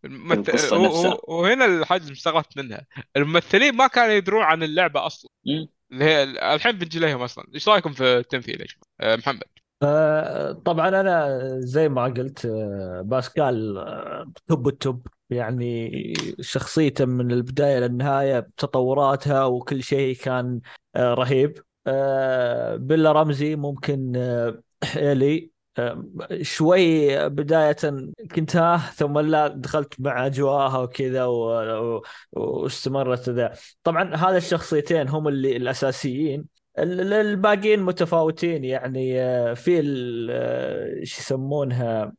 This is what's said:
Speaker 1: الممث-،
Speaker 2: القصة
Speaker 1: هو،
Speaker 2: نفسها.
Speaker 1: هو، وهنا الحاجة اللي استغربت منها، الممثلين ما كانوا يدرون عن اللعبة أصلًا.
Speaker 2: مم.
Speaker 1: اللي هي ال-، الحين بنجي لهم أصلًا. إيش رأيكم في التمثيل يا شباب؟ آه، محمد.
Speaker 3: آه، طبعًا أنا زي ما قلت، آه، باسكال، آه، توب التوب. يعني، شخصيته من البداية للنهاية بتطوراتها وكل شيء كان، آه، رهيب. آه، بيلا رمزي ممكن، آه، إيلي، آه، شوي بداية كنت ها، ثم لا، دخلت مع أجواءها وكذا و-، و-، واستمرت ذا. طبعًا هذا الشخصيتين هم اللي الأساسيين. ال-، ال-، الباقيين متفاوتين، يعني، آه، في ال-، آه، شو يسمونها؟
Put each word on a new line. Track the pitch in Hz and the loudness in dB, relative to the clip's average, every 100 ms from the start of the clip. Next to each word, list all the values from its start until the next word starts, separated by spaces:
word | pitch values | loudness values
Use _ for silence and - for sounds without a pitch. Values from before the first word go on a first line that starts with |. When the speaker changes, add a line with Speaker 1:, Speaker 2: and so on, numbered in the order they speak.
| - | -16
Speaker 1:
الممث-، | 135 156 170 - | -14 0 0 2
Speaker 2:
القصة | 127 139 - | 2 4 4
Speaker 1:
هو، | |
Speaker 2:
نفسها. | 180 165 180 | 4 4 2
Speaker 1:
هو، | - - 165 | 0 -4 0
وهنا | 180 262 | 2 4
الحاجة | 240 175 151 180 | 4 4 2 0
اللي | 151 | -2
استغربت | 135 170 160 151 139 | -6 0 0 -2 -10
منها، | 135 104 - - - 135 | -10 -12 -14 -18 -4 -2
الممثلين | 147 170 - 196 277 240 | 2 2 4 4 4 4
ما | 262 | 4
كانوا | 254 233 | 4 4
يدرون | 208 190 214 | 2 2 2
عن | 175 160 | 2 2
اللعبة | 160 156 175 143 139 | 2 0 0 0 -4
أصلًا. | - - _ - | -8 -20 _ -6
Speaker 2:
مم. | 151 156 _ _ | -6 -6 _ _
Speaker 1:
اللي | 127 | 0
هي | 151 156 | 4 4
ال-، | 139 127 | 2 -2
الحين | 101 151 233 | 0 2 0
بنجي | 214 170 160 | -2 -6 -2
لهم | 165 135 | 0 0
أصلًا. | 123 - - | -6 -10 -8
إيش | 147 208 | -4 4
رأيكم | 208 165 | 4 2
في | 131 | 0
التمثيل | 131 123 123 131 117 - | 4 4 0 -6 -6 -10
يا | - | -12
شباب؟ | - _ _ | -16 _ _
آه، | 113 113 | 0 0
محمد. | 143 120 - _ _ _ | 0 -4 -10 _ _ _
Speaker 3:
آه، | 143 151 156 156 156 - 101 | 0 2 2 0 -2 -6 -6
طبعًا | - - 165 165 | -4 -2 2 2
أنا | 190 196 175 143 131 131 131 | 2 2 2 0 -2 -4 -6
زي | 127 135 156 | -2 2 2
ما | 131 | 2
قلت، | 123 120 131 139 120 | -2 -2 -6 -6 -6
آه، | 110 107 98 95 90 95 | -4 -6 -6 -8 -8 -2
باسكال، | 127 123 - 143 120 110 98 | -2 -2 0 0 0 -4 -6
آه، | - - - - 175 - - | -8 -10 -10 -10 -12 -18 -2
توب | 160 127 | 0 0
التوب. | 135 139 123 - _ _ | -2 -6 -6 -12 _ _
يعني، | 120 113 123 120 117 113 - - - - - | -4 -4 -4 -4 -4 -6 -8 -6 -6 -8 -10
شخصيته | - - - - 151 131 | -6 -6 -2 0 0 2
من | 131 127 123 | -2 0 0
البداية | 123 123 135 143 131 | -2 -2 0 2 2
للنهاية | 123 123 143 139 139 127 | 0 -2 -2 0 2 0
بتطوراتها | 110 - 143 131 127 135 139 139 143 135 | -2 -6 -2 0 2 2 2 2 2 2
وكل | 135 123 120 139 | 2 0 -4 -6
شيء | 120 139 135 127 | -2 0 0 -2
كان، | 135 127 123 120 - - _ - | -2 -2 -2 -6 -10 -20 _ 0
آه، | 123 | 2
رهيب. | 120 123 135 147 160 _ _ - | 2 2 2 2 -2 _ _ -4
آه، | 135 139 135 131 131 123 120 117 110 | 0 0 0 0 0 0 -2 -4 -6
بيلا | 131 160 156 | 0 4 6
رمزي | 151 156 139 151 151 | 6 4 2 -2 -2
ممكن، | 143 139 - 139 127 123 | -4 -6 -4 -4 -2 -2
آه، | 123 120 117 113 _ _ - 156 | -2 -2 -2 -6 _ _ -6 0
إيلي، | 147 139 139 160 165 _ _ - | 2 4 4 2 -4 _ _ -6
آه، | 120 - - 160 - 175 | -4 -6 -12 -14 -10 -8
شوي | 151 - 156 180 175 160 143 139 151 | -6 0 4 6 6 4 4 2 0
بداية | 143 147 160 151 147 151 139 131 - 220 | -2 2 4 4 2 -2 -4 -10 -14 -6
كنت | - 151 175 | -4 0 2
ها، | 165 170 | 4 2
ثم | 139 - 147 147 | -2 -4 0 2
لا، | 151 156 147 | 2 2 2
دخلت | 135 131 156 143 - | -2 -4 -4 -4 -6
مع | 135 123 135 | -4 -2 -2
أجواءها | 135 139 143 135 131 | 0 0 2 2 0
وكذا | 123 - 131 127 | -4 -4 -2 0
و-، | 127 120 113 117 110 110 117 113 | 0 0 0 -2 -2 -4 -4 -4
و-، | - - - | -8 -20 -14
واستمرت | - - - 135 - 139 139 131 123 127 | -6 -4 -4 -4 -4 -4 -2 -2 -2 -2
ذا. | 123 117 - - _ | -2 -2 -4 -20 _
طبعًا | - 165 185 156 | -2 0 -2 0
هذا | 185 185 | 2 2
الشخصيتين | 170 170 - 156 143 165 135 | 2 -4 0 -2 2 0 0
هم | 156 151 | 0 0
اللي | 139 135 123 | 0 0 0
الأساسيين. | 123 127 135 127 139 127 156 139 151 _ _ - | -2 0 -2 -2 -4 -2 -2 -4 -10 _ _ -4
ال-، | 165 180 | -2 0
ال-، | 190 | 2
الباقيين | 214 214 202 208 208 214 214 | 2 2 2 2 2 4 2
متفاوتين، | 185 180 170 170 160 160 170 160 | 2 0 2 2 2 0 -2 -2
يعني، | 127 127 127 131 131 127 | -2 -4 -4 -4 -2 0
آه، | 127 123 117 | 0 0 0
في | 117 - 175 | 0 2 2
ال-، | 147 135 123 117 117 | 2 -2 -4 -6 -4
آه، | 123 123 123 131 - - - | -4 -2 -2 -4 -6 -6 -8
شو | - - | -10 -12
يسمونها؟ | - 135 135 147 135 123 120 110 104 | -6 -4 -2 -2 -2 -2 -2 -2 -4